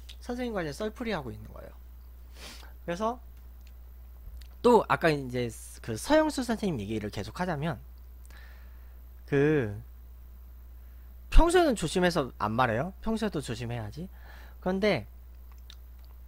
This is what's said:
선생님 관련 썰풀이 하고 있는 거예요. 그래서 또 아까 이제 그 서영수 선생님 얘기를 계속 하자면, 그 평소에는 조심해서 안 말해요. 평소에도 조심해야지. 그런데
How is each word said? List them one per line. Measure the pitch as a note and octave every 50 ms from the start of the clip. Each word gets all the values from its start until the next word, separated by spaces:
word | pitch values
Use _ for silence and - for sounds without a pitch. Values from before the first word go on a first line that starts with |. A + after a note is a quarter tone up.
| - - - -
선생님 | - - A#3+ B3 B3 A#3+ G#3+
관련 | F#3+ E3 D3 C3+
썰풀이 | - G#3+ G#3+ - - A#3+ A3+
하고 | G3+ D#3+ B2 A#2
있는 | G#2+ G#2+ G#2+ - -
거예요. | - - - - - - - - - - - - - - - - - - - - - - - - - -
그래서 | E3+ F3 F3+ G#3+ A3+ B3+ - - - - - - - - - - - - - - - - - - - - - - - - - - - - -
또 | - B3 A#3 G3 -
아까 | - C#3 - - E3
이제 | D3+ C#3+ C3+ B2 B2 B2 A#2+ A#2 - - - - - -
그 | - A#2+ A2
서영수 | G#2+ - - D4+ D#4 D#4 D4+ - C#4 B3
선생님 | A#3 A3+ G#3 G#3+ F#3+ D#3 A2
얘기를 | G2 G#2 A2+ G#2+ G#2+ G#2
계속 | - A2 G2 A2+ - -
하자면, | F3+ F#3 D#3+ C#3 D3+ E3+ B2 - - - - - - - - - - - - - - - - - - - - - - - - - - - - - -
그 | - D3 C#3 C#3+ D3+ D#3 C#3+ A#2 G#2 G2+ A2 - - - - - - - - - - - - - - - - - - - - - - - - - - - - - -
평소에는 | - - D#4+ F4 E4+ F#4 E4+ D4 A3+
조심해서 | - F#3+ D3+ - F#3 F3+ F3 E3+ E3+ C3+ A#2 -
안 | - G2+ G#2+
말해요. | A2 B2 B2+ A#2 G#2+ A#2+ D3+ F#3+ - -
평소에도 | - A3+ A3+ A3 A3+ G3+ - D3+
조심해야지. | C3 - A2+ A#2 B2 A2+ A#2+ A#2+ G#2+ G#2 A#2 D3 F#3 - - - - - - - - - - -
그런데 | - F#3 F#3 F#3+ G#3+ G#3 F3 A#2 G2+ - - - - - - - - - - - - - - - - - - - - - - - -